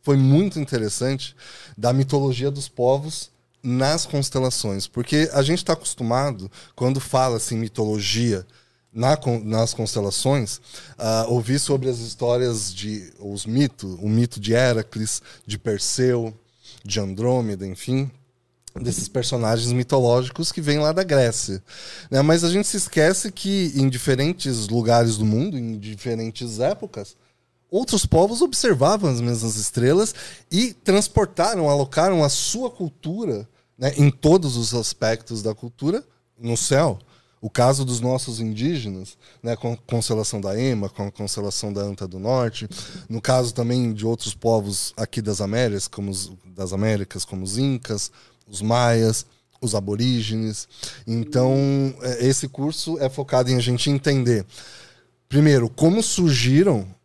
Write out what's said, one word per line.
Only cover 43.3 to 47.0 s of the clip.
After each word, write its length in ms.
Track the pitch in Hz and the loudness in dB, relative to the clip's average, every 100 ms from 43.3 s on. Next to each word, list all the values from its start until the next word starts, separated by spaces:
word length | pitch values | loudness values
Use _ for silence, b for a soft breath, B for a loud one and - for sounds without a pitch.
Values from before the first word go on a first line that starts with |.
| 127 120 | 0 0
também 400 | 117 117 127 120 | -2 -2 0 0
de 140 | 104 110 | -2 -2
outros 260 | 117 110 | -2 -6
povos 580 | - 113 113 101 95 - - | -2 2 2 0 -6 -6 -6
aqui 240 | 110 - | -6 -4
das 200 | 107 98 | -4 -4
Américas, 480 | 98 113 123 101 - | -2 0 0 -2 -6
como 220 | - 101 | -8 -8
os, 200 | 95 92 92 92 | -6 -10 -14 -20
das 180 | 92 95 | -10 -6
Américas, 520 | 95 110 104 | 0 0 0